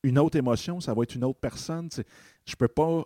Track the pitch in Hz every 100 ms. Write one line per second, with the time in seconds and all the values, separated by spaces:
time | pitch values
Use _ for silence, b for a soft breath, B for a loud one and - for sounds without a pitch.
0 | 135 131 156 165 127 117 - 175 156 110
1 | 120 123 127 135 127 - - 165 165 -
2 | - b b b - - 120 - 160 165